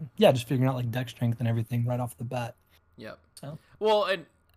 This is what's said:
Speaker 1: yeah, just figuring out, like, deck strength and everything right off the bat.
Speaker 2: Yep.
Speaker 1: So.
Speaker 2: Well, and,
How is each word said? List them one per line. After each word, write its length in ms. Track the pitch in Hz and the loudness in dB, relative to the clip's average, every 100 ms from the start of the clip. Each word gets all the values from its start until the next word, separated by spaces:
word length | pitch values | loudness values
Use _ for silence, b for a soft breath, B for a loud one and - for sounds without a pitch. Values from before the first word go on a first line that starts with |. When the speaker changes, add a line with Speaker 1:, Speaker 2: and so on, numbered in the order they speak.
| 151 - | -12 4
Speaker 1:
yeah, 140 | 208 | 6
just 140 | 131 - | 6 0
figuring 200 | 135 131 | 2 2
out, 80 | 127 | 0
like, 140 | 120 | -4
deck 180 | 117 123 | -4 -6
strength 320 | - 120 117 | -2 -2 0
and 80 | 117 | 0
everything 360 | 113 113 120 | -2 -2 -2
right 160 | 120 123 | -2 -2
off 160 | 123 - | -6 -8
the 80 | |
bat. 300 | 117 123 117 - _ b _ - | -8 -6 -8 -12 _ b _ -18
Speaker 2:
Yep. 220 | 110 - _ | -16 -16 _
Speaker 1:
So. 240 | - 139 151 b b | -18 -16 -16 b b
Speaker 2:
Well, 240 | 214 214 | 2 4
and, 200 | 185 190 147 _ _ | 2 -2 -6 _ _